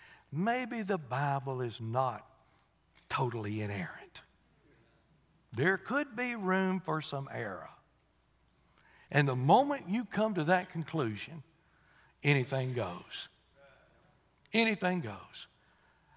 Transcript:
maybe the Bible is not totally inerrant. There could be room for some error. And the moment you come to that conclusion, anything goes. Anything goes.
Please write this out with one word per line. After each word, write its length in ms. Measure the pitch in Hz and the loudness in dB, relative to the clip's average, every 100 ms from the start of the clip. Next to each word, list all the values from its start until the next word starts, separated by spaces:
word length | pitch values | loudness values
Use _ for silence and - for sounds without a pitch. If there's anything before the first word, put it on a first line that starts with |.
| - - _ | -20 -20 _
maybe 500 | 143 214 247 247 233 | -2 0 0 -2 -4
the 160 | 196 190 | -2 -2
Bible 640 | 127 127 143 139 131 127 | -2 -2 0 0 -2 -4
is 160 | 120 113 | -4 -4
not 440 | 113 123 131 104 - _ _ _ _ _ _ _ _ | -2 0 0 -2 -12 _ _ _ _ _ _ _ _
totally 520 | - 127 117 104 107 | -2 0 -2 -4 -4
inerrant. 600 | 104 101 82 - - - - _ _ _ _ _ _ _ _ _ _ _ _ | -4 -4 -6 -10 -18 -20 -20 _ _ _ _ _ _ _ _ _ _ _ _
There 260 | 120 165 190 | 2 2 2
could 380 | - 269 285 240 | 0 -2 -2 -4
be 200 | 247 233 | -4 -2
room 440 | 185 190 190 185 | 0 2 2 0
for 220 | 160 156 | -2 -4
some 260 | - 139 135 | -4 -8 -6
error. 340 | 117 110 87 76 - _ _ _ _ _ _ _ _ _ _ _ - - | -6 -6 -8 -12 -18 _ _ _ _ _ _ _ _ _ _ _ -20 0
And 140 | 143 139 | 2 4
the 80 | 127 | 2
moment 540 | 135 208 285 277 170 | 6 6 6 -2 -2
you 160 | 220 220 | -4 -2
come 300 | 196 220 180 | 0 0 2
to 100 | 151 | 2
that 260 | 185 - | 2 2
conclusion, 720 | 165 147 160 117 104 - 156 - _ _ _ _ _ _ _ | -8 -4 -2 -2 -4 -10 -14 -18 _ _ _ _ _ _ _
anything 500 | 143 143 123 131 127 | 4 4 4 -2 -2
goes. 540 | 120 92 90 - - - _ _ _ - - _ _ _ _ _ _ _ | -2 -4 -6 -12 -14 -14 _ _ _ -20 -20 _ _ _ _ _ _ _
Anything 480 | 220 226 208 180 180 | 4 4 4 0 0
goes. 460 | 120 95 - - - _ _ _ _ _ _ | -4 -8 -14 -18 -18 _ _ _ _ _ _